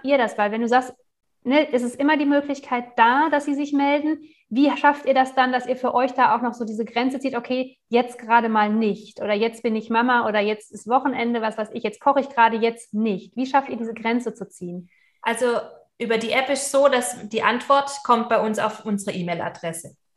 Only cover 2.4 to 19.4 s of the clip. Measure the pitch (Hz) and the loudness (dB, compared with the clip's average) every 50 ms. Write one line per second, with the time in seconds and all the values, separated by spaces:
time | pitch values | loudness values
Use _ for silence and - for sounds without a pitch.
2.4 | 285 285 277 277 - - 254 240 240 - - - 226 233 254 277 311 320 294 285 | 0 -2 -4 -8 -6 -6 -6 -6 -6 -4 0 4 4 4 4 4 2 2 2 0
3.4 | 285 294 285 277 294 285 285 277 277 277 285 294 294 302 311 302 - - _ _ | 0 -2 -2 -4 -2 -2 0 0 2 2 2 0 0 -2 -4 -4 -8 -14 _ _
4.4 | _ - 214 247 285 285 247 - - 294 285 285 - 262 269 269 262 262 - 269 | _ -6 0 2 2 2 2 2 2 2 2 2 2 0 2 2 2 2 2 0
5.4 | 254 254 254 247 247 - 254 247 - 247 - 240 254 262 262 269 254 - 220 240 | 0 2 0 -2 -2 -4 -4 -4 -2 -2 0 0 0 0 2 2 2 4 4 2
6.4 | 247 240 233 - 233 214 214 214 226 214 - 233 247 262 269 277 269 262 262 240 | 0 -2 -4 -6 -8 -8 -6 -6 -6 -4 -2 -2 -2 -2 -2 -4 -4 -4 -4 -4
7.4 | 233 - 254 254 262 262 - _ _ - 226 240 247 240 - - - 220 233 240 | -4 -4 -4 -4 -4 -6 -10 _ _ 0 0 0 0 0 -4 -12 -2 2 4 4
8.4 | 226 226 220 214 214 208 214 226 226 208 190 - - - - - - 202 208 202 | 4 4 2 2 2 2 2 2 2 0 0 -2 -6 -16 -12 -6 -4 -2 0 0
9.4 | 226 233 226 - - 233 220 220 214 - 226 233 240 254 247 240 233 220 208 214 | 0 0 -2 -2 -4 -2 -2 -2 -2 0 0 2 2 4 4 2 2 2 2 0
10.4 | 202 208 214 214 - - - 202 - 208 247 269 269 285 240 - 233 240 240 226 | 0 0 -2 -4 -6 -12 -18 -12 -4 0 0 2 2 0 -2 -2 -2 -2 -2 -2
11.4 | 220 220 214 226 214 208 - 233 - 214 208 - - 277 277 277 254 269 - 240 | -2 -2 -4 -4 -6 -6 -6 -6 -6 -6 -6 -2 2 2 2 2 2 0 2 4
12.4 | 226 226 220 220 226 233 233 - - - - 208 220 226 190 185 - - - 226 | 4 4 4 2 0 0 -2 -2 -8 -8 -4 -2 0 0 -2 -2 -6 -8 -8 -6
13.4 | 262 262 285 277 277 - 262 226 233 226 226 - - 226 233 247 240 226 220 - | -4 0 0 0 0 0 -4 -8 -8 -8 -8 -6 -4 -2 -2 -2 -2 -4 -8 -10
14.4 | 196 - - - 180 175 175 180 175 - _ _ _ _ _ _ - 233 233 226 | -12 -16 -14 -14 -12 -12 -10 -12 -14 -16 _ _ _ _ _ _ -4 -4 -2 0
15.4 | 247 240 240 202 - - - - _ _ _ - 233 214 233 220 226 226 - 254 | 0 0 0 -2 -4 -8 -14 -20 _ _ _ -8 -4 -2 -2 -2 -2 -2 -2 -2
16.4 | 262 262 277 269 - - - 269 277 277 254 247 247 - - - - 208 220 220 | -2 -2 -2 -4 -4 -2 2 4 4 4 4 2 0 -2 -6 -10 -10 -8 -4 -2
17.4 | - 208 233 247 - - 277 277 277 - - - - - 240 226 220 226 226 214 | 0 0 0 0 2 2 2 2 2 0 -4 -4 0 2 2 2 2 2 0 0
18.4 | 214 220 214 214 - 214 214 - - 220 208 202 202 202 190 185 175 175 170 165 | 0 0 -2 -2 -2 -4 -4 -6 -6 -4 -4 -4 -4 -4 -6 -6 -4 -6 -6 -6